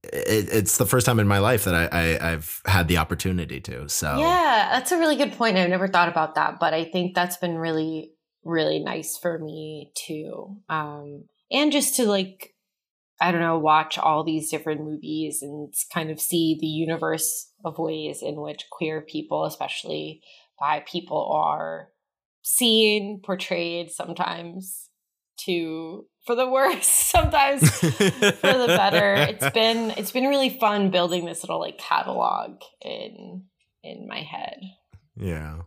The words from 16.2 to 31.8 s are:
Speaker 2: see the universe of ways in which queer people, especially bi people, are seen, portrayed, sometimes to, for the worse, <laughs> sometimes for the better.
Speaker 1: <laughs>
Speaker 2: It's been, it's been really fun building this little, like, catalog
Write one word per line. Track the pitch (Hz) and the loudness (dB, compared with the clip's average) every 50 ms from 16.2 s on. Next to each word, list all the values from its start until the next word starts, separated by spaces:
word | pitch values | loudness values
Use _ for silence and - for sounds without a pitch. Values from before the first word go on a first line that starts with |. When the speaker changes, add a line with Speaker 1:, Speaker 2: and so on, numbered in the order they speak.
Speaker 2:
see | - - 180 170 165 160 160 151 | -4 -2 0 0 2 2 0 0
the | 156 | -2
universe | 156 156 156 165 156 165 160 160 160 160 160 160 - - - - _ _ _ - | -4 -2 -2 -2 -2 -2 -2 -2 -2 -2 -2 -2 -4 -4 -6 -10 _ _ _ -10
of | 170 156 - | -10 -6 -4
ways | 165 160 160 156 156 151 147 139 | -4 -4 -4 -6 -8 -8 -10 -8
in | - 147 151 147 | -8 -8 -8 -8
which | 147 151 151 - - - | -10 -10 -12 -12 -16 -18
queer | - - 170 156 156 156 | -10 -6 -6 -4 -4 -6
people, | 151 - - 151 151 - 160 151 156 | -10 -8 -10 -10 -6 -4 -4 -4 -4
especially | 160 - - 143 135 - - - - 156 151 156 156 156 156 _ - - - _ _ _ _ | -4 -6 -8 -8 -8 -8 -10 -8 -8 -8 -8 -8 -10 -12 -16 _ -20 -20 -20 _ _ _ _
bi | 143 143 151 151 - | -2 -2 -2 -2 -4
people, | - - 175 180 - 147 151 - - | -8 -8 -8 -8 -4 -4 -4 -2 -2
are | 156 151 156 160 151 156 160 160 165 165 160 _ _ _ _ _ _ _ _ _ _ _ | 0 0 0 0 -2 -2 -4 -8 -8 -10 -12 _ _ _ _ _ _ _ _ _ _ _
seen, | _ - - - 254 233 220 220 220 214 208 214 196 202 214 196 190 | _ -4 -2 2 2 4 4 6 4 4 2 0 -2 -6 -10 -12 -6
portrayed, | - 190 185 - - 185 170 170 170 170 170 175 165 | -6 -6 -6 -4 -4 -4 -4 -4 -4 -6 -8 -8 -10
sometimes | - - - - 170 175 180 - 170 170 170 170 170 190 190 190 - - - _ _ _ _ _ _ _ _ _ _ - - | -10 -12 -10 -10 -6 -6 -4 -6 -6 -8 -12 -12 -12 -14 -12 -12 -14 -16 -16 _ _ _ _ _ _ _ _ _ _ -12 -4
to, | - 180 170 165 160 160 160 165 160 175 208 - _ _ _ _ | -2 -2 -2 -2 -4 -6 -8 -10 -12 -14 -16 -18 _ _ _ _
for | - 240 | -4 0
the | 233 262 254 | 0 0 2
worse, | 254 262 277 381 339 - - | 2 4 4 4 2 2 0
<laughs> | |
sometimes | - - - - - - 349 - - - 302 277 277 277 277 160 143 - - | 2 2 2 2 4 4 4 4 6 4 4 4 4 4 6 6 6 6 6
for | - 165 | 0 0
the | 131 - 208 - - - 208 202 196 - - 196 254 262 247 | 2 4 2 2 4 4 4 4 4 4 4 4 6 6 6
better. | 156 175 214 196 196 - 170 202 202 196 | 4 4 6 4 4 4 4 4 6 6
Speaker 1:
<laughs> | 202 - 226 220 | 4 4 2 2
Speaker 2:
It's | - - - | 0 -2 0
been, | - 226 220 226 226 226 226 220 | 2 4 4 4 2 2 -2 -2
it's | - - 214 202 | -4 -4 -6 -4
been | - 254 254 | -2 0 2
really | 269 285 277 269 254 262 - | 2 2 2 2 0 0 0
fun | - 208 208 208 196 190 | 0 2 2 2 2 2
building | 190 180 175 170 175 180 170 | 4 2 2 2 0 -2 -4
this | 170 170 - | -4 -8 -10
little, | - - 165 165 | -6 -6 -4 -4
like, | 165 165 160 | -4 -6 -8
catalog | - | -12